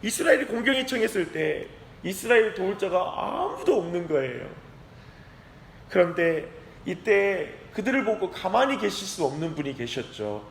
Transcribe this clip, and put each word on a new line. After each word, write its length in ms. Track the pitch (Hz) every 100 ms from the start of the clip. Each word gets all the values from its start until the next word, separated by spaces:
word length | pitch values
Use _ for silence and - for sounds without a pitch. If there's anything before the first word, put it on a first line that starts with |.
이스라엘이 420 | 208 - 330 254 285
공경에 380 | 233 233 269
처했을 480 | 254 254 220 208 170
때 340 | 160 156 147 - - - -
이스라엘 500 | 175 190 226 233 220
도울 240 | - 185 196
자가 360 | 196 180 170 -
아무도 640 | - - 370 - - 269
없는 280 | 170 175 170
거예요. 400 | 151 131 123 - - - - - - - - - - - - - - -
그런데 580 | 190 175 170 170 160 151 - - -
이때 720 | - 180 - 202 196 185 147 - -
그들을 320 | - 208 269
보고 260 | 214 214 185
가만히 480 | - 185 208 269 269
계실 280 | 208 196 196
수 180 | -
없는 300 | 147 143 160
분이 220 | 147 143 131
계셨죠. 680 | 120 - 113 - 104 104 107